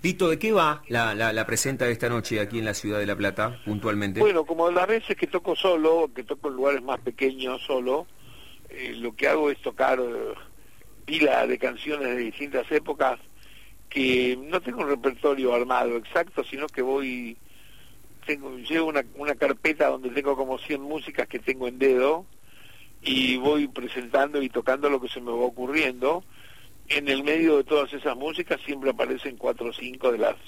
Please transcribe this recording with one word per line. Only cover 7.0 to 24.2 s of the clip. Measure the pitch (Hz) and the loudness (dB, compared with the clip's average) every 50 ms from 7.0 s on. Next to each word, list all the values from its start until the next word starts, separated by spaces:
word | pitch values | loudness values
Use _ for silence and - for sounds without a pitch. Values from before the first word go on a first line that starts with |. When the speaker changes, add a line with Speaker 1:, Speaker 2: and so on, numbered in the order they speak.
Speaker 2:
pequeños | 117 123 117 - 135 135 131 131 131 127 131 127 - | -4 -8 -4 0 0 0 0 0 -6 -6 -6 -6 -4
solo, | - 139 127 123 127 135 151 175 - - - - - - - - - - - - - | -2 -2 0 2 0 0 0 -2 -6 -18 -20 -20 -20 -20 -18 -18 -20 -20 -20 -18 -16
eh, | - - 127 120 117 | -12 -10 -10 -10 -8
lo | 117 117 120 110 | -6 -8 -8 -4
que | - 139 143 | 0 2 2
hago | 147 156 151 147 | 4 4 4 2
es | 135 - | 0 0
tocar, | - 131 - - 131 131 131 127 | -4 -6 0 2 2 4 4 2
eh, | 123 120 117 113 110 107 - - - - - - - - - - - - - - - | 0 -2 -4 -4 -6 -6 -8 -10 -14 -18 -20 -20 -20 -20 -20 -20 -20 -20 -20 -16 -8
pila | - 156 160 151 139 127 123 120 | -4 0 2 4 4 4 4 2
de | 120 127 117 | 2 0 0
canciones | 123 127 123 110 - 143 151 147 139 123 | -2 -4 -4 -4 -6 -6 -4 -2 -2 -2
de | 123 | -2
distintas | 123 120 113 - - 143 143 139 127 117 - | -2 -4 -4 -6 -8 -8 -4 -4 -4 -2 2
épocas, | 156 151 151 - 143 - 139 131 120 - - - - - - - - - - - - - - - | 0 0 0 0 0 2 2 2 2 -2 -8 -20 -20 -20 -20 -20 -20 -20 -20 -20 -20 -20 -18 -6
que | - 143 131 131 127 127 123 123 127 127 | -2 0 2 4 4 4 4 2 0 -2
no | 135 151 175 185 | -4 -4 -4 -2
tengo | - 247 247 247 | -2 -4 -4 -4
un | 170 139 | 0 0
repertorio | 143 120 113 139 123 - - 147 139 135 131 123 | 0 2 0 -2 -2 2 2 2 2 4 2 2
armado | 120 120 120 123 127 120 123 120 117 | 4 2 2 2 2 2 2 2 0
exacto, | 120 117 - - 170 170 170 - - 127 | -4 -6 -2 -2 -2 -2 0 -4 -6 -6
sino | - 135 135 147 | -6 -6 -8 -8
que | 151 - 139 | -6 -2 -2
voy, | 123 131 135 139 135 131 127 123 120 117 113 - - - - - - - - - - - - - - - - - - | 0 0 0 0 0 -2 -6 -8 -8 -10 -12 -14 -20 -20 -20 -20 -20 -20 -20 -20 -20 -20 -20 -20 -20 -20 -20 -12 -6
tengo, | - 151 143 139 131 131 | -6 -6 -6 -6 -12 -12
llevo | 127 117 - 156 165 165 156 | -10 -6 -2 0 0 0 2
una, | 151 143 123 117 123 | 0 -2 -2 -2 -10
una | 139 143 147 139 | -6 -4 -4 0
carpeta | 113 151 139 131 113 - 160 156 156 147 135 | 2 2 0 0 0 0 -2 2 4 2 2
donde | 135 131 131 123 | 2 0 -4 -4
tengo | 123 143 135 143 139 | -4 -2 0 0 0
como | 131 135 131 131 127 | 0 0 -4 -4 -6
cien | - - 151 139 | -4 -6 -6 -6
músicas | 139 143 156 151 - - - - 120 - | -4 -6 -6 -6 -6 -4 -4 -4 -4 -2
que | - 123 | -6 -6
tengo | - - 131 131 127 123 | -4 -4 -2 -2 -4 -6
en | 123 127 | 0 4
dedo, | 139 135 127 127 127 139 156 170 190 - - - - - - - - - - - - - - - | 4 6 6 6 6 4 2 0 -2 -14 -20 -20 -20 -20 -20 -20 -20 -20 -18 -18 -18 -18 -18 -8
y | - 139 131 131 131 127 127 | -4 0 2 2 4 2 2
voy | 127 127 147 151 147 147 135 | 2 4 4 4 4 2 0
presentando | - 135 123 117 - 127 123 117 113 135 | -4 -8 -8 -6 -8 -8 -6 0 2 2